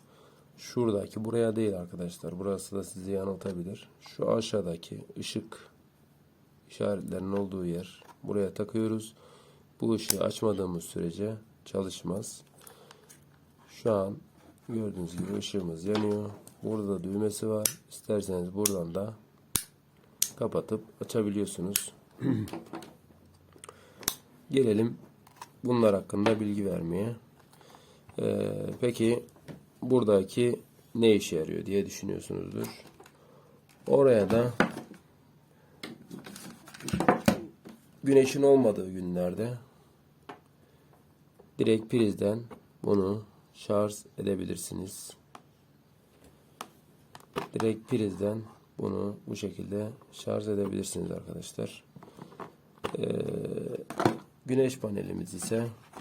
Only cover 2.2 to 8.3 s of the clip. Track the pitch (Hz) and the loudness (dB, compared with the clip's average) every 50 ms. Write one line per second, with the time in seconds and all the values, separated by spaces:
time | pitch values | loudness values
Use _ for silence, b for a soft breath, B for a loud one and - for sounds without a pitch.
2.2 | - 85 87 90 95 101 98 92 - - 98 98 92 - - 95 90 98 98 95 | -10 -8 -6 -4 -2 -2 -2 -2 -4 -6 -6 -6 -6 -8 -10 -10 -6 -4 -4 -2
3.2 | 95 98 95 87 - 98 92 87 87 95 107 - - - - - - - - - | -2 -4 -4 -4 -4 -6 -4 -4 -6 -8 -8 -12 -14 -20 -20 -20 -20 -14 -8 -2
4.2 | - 110 113 113 110 - - 104 90 90 85 85 - - 104 104 - - - 107 | 0 2 2 2 0 0 0 0 0 -2 -4 -6 -8 -12 -12 -14 -14 -12 -12 -10
5.2 | 101 - - 107 - - - - - - - - - _ _ _ _ _ _ _ | -8 -6 -6 -6 -6 -8 -12 -18 -20 -20 -20 -20 -20 _ _ _ _ _ _ _
6.2 | _ _ _ _ _ _ _ _ _ - - - 107 104 101 92 - 85 87 92 | _ _ _ _ _ _ _ _ _ -12 -6 -2 0 0 0 -2 -4 -6 -6 -6
7.2 | 92 95 98 101 101 95 95 95 90 87 85 87 95 - - - - - - _ | -4 -2 -2 -2 -2 -2 -4 -4 -4 -2 -4 -4 -6 -10 -14 -20 -20 -20 -20 _
8.2 | - 98 | -6 -2